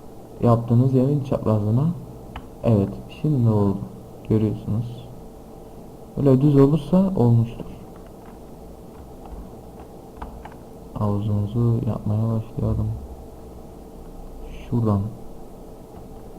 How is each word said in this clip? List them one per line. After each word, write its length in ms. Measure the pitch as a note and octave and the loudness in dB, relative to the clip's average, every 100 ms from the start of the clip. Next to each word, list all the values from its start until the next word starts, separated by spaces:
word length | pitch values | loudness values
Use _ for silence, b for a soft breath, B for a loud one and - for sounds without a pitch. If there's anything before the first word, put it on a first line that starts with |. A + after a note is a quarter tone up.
| - - - - | -18 -18 -16 0
yaptığınız 520 | A#2+ A#2 A#2+ A#2+ C3 | 4 4 4 4 4
yerin 300 | C3 C3 D3 | 4 4 2
çaprazına. 640 | B2+ - - G#2+ G#2 A#2 D#3+ F3 - - - - - - | 0 -2 2 2 2 2 2 0 -8 -16 -14 -14 -14 -4
Evet, 300 | A#2 G#2+ G2 - - - | 2 4 4 -2 -12 -4
şimdi 280 | D3+ C#3 A2+ | 0 4 4
oldu. 300 | G#2+ G2+ G2 - - - - - | 6 4 2 -4 -14 -16 -12 0
Görüyorsunuz. 800 | A2 G#2+ A2 - G#2 A#2+ - - - - - - - - - - - - - | 2 2 0 -2 -2 -2 -8 -14 -16 -16 -18 -18 -18 -18 -18 -18 -18 -8 2
Böyle 240 | C#3 C3 | 6 8
düz 180 | D3 C#3 | 8 10
olursa 540 | C#3 D#3+ - F#3 F#3+ F#3+ | 8 6 4 4 6 6
olmuştur. 500 | A#2+ A#2 A2+ - - - - - - - - - - - - - - - - - - - - - - - - - - - - - - - - - - | 6 6 4 -2 -12 -14 -16 -16 -18 -18 -18 -18 -18 -16 -16 -18 -18 -18 -18 -16 -14 -14 -14 -16 -16 -18 -18 -18 -18 -14 -14 -14 -16 -16 -18 -18 -12
Havuzumuzu 840 | - G#2 G2+ A2 G#2 G2+ A#2 A#2+ A#2 A#2 | -2 0 0 0 0 0 2 4 4 2
yapmaya 360 | - G#2 G#2+ | -2 0 0
başlayalım. 640 | A2+ A2 G#2+ - A2+ A2 G#2+ A2 - - - - - - - - - - - - - - - | 2 0 -2 -2 0 0 0 -4 -8 -14 -14 -16 -16 -16 -16 -18 -18 -16 -16 -14 -14 -12 -12
Şuradan. 520 | - - A#2+ A#2 G2+ G#2 - - - - - - - - - - - - | -12 -4 0 2 2 0 -6 -12 -14 -14 -16 -16 -16 -16 -16 -16 -16 -16